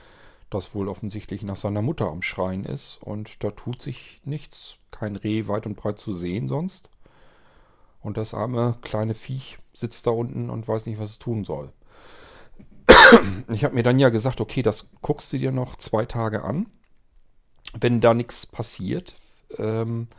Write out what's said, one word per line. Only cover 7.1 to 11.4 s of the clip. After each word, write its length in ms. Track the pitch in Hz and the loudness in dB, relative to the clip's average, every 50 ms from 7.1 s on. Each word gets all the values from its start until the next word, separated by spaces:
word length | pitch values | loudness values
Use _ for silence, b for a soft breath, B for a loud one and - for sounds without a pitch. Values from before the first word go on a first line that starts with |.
| b b b b b b b b b b b b b b b b b b | b b b b b b b b b b b b b b b b b b
Und 160 | - 104 101 | -10 -6 -6
das 160 | 113 110 - - | -4 -6 -6 -4
arme 440 | 107 107 123 123 117 120 123 117 - | -4 -4 -2 0 0 0 0 0 -2
kleine 320 | - - - 107 110 113 110 | -6 -4 -4 -2 -2 -2 -4
Viech 460 | - - - 131 135 131 - - - - - - | -6 -8 -8 -10 -10 -10 -12 -16 -20 -20 -20 -12
sitzt 340 | - 120 113 - - - | -10 -10 -8 -8 -4 0
da 40 | 123 | 0
unten 380 | 113 113 120 120 135 123 120 123 | 0 0 -2 -4 -4 -6 -6 -6
und 180 | 120 113 113 | -6 -6 -4
weiß 200 | 113 110 110 - | -4 -4 -4 -4
nicht, 120 | 117 107 107 | -6 -8 -8
was 120 | 107 104 | -8 -10
es 80 | - - | -10 -8
tun 260 | - 120 117 107 | -6 -4 -4 -4